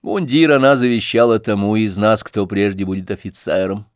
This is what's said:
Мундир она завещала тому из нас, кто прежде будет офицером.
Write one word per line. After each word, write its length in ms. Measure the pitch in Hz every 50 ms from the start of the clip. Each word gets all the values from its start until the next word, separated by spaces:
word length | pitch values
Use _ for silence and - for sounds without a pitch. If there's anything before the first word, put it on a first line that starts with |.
Мундир 480 | - - 208 202 175 131 123 156 160 151
она 240 | 147 135 131 135 143
завещала 640 | 131 123 123 120 113 - - - 117 117 120 113 107
тому 380 | - - 104 101 101 101 107
из 200 | 110 110 107 92
нас, 280 | 98 104 107 110 107 -
кто 200 | - - 107 98 90
прежде 360 | 104 98 101 104 98 95 98
будет 280 | 92 95 95 92 90
офицером. 760 | 101 92 _ 98 90 - - - 76 95 95 95 98 104 104 _ _